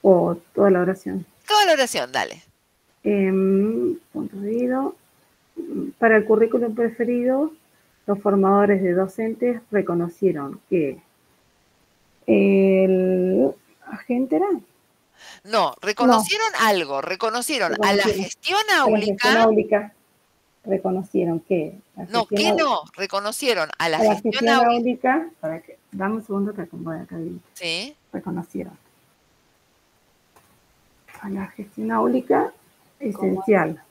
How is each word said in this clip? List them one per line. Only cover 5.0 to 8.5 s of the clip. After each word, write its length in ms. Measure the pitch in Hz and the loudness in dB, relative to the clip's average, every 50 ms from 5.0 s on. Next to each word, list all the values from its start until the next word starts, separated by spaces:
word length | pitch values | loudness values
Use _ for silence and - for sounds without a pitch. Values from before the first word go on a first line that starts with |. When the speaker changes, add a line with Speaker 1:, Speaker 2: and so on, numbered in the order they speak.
| _ _ _ _ _ _ _ _ _ _ _ - 339 - - 185 - - - _ | _ _ _ _ _ _ _ _ _ _ _ -14 -12 -8 -8 -8 -8 -8 -6 _
Speaker 1:
Para 180 | 240 226 220 214 | 2 4 4 4
el 80 | 208 | 6
currículum 500 | 214 220 208 226 233 - 247 233 233 214 | 4 4 4 4 2 2 -2 -2 -2 -2
preferido, 760 | 233 233 226 233 - 240 233 247 240 240 247 262 269 294 311 311 _ _ _ _ _ _ _ _ _ _ | -2 -2 -4 -2 -4 -4 -2 -2 0 0 0 0 0 0 -2 -4 _ _ _ _ _ _ _ _ _ _
los 140 | - 202 196 | -4 -4 -2
formadores 600 | - 208 196 202 190 190 | 0 0 2 4 4 6